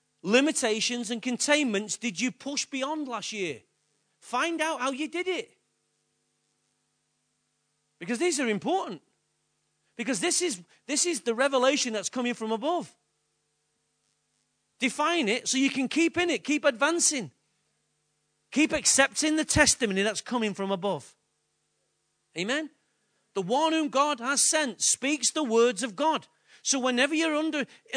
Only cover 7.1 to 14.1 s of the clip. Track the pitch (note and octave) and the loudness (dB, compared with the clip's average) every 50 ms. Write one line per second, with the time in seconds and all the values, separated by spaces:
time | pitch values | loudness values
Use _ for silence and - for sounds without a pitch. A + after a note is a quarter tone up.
7.1 | _ _ _ _ _ _ _ _ _ _ _ _ _ _ _ _ _ - - E3+ | _ _ _ _ _ _ _ _ _ _ _ _ _ _ _ _ _ -14 -6 -6
8.1 | A#3+ A3+ E4+ F4+ E4 C4+ C4+ A#3 G#3+ F#3+ C#3+ A#3+ F4 G4 F4 D#4+ G3 D3 _ _ | -4 0 0 0 0 0 0 0 0 0 0 0 0 0 -2 -4 -8 -10 _ _
9.1 | _ _ _ _ _ _ _ _ _ _ _ _ _ _ _ _ _ - A3+ G#3 | _ _ _ _ _ _ _ _ _ _ _ _ _ _ _ _ _ -8 -4 -4
10.1 | C4 F3 D#4 F4+ - - F4 F4 A#3 F3 F3 _ _ _ _ - C#4+ C#4+ - F4 | -2 -2 0 0 0 0 0 -2 -4 -6 -12 _ _ _ _ -6 -2 -2 0 0
11.1 | E4+ B3 - A#3+ A#3 A3 C4+ C#4 C#4 C4 B3 C4 D4 - - B3 A3 G#3 F3 - | -2 -4 -2 -4 0 0 0 2 2 4 4 4 4 2 0 -2 -4 -4 -6 -4
12.1 | - B3 A#3+ A#3+ A#3 - A3 A3 A3 A3 A3+ D4+ F4+ E4+ G#3 - - _ _ _ | -4 -2 -2 -2 -2 -4 -4 -4 -4 -2 -2 -2 -2 -2 -4 -6 -14 _ _ _
13.1 | _ _ _ _ _ _ _ _ _ _ _ _ _ _ _ _ _ _ _ _ | _ _ _ _ _ _ _ _ _ _ _ _ _ _ _ _ _ _ _ _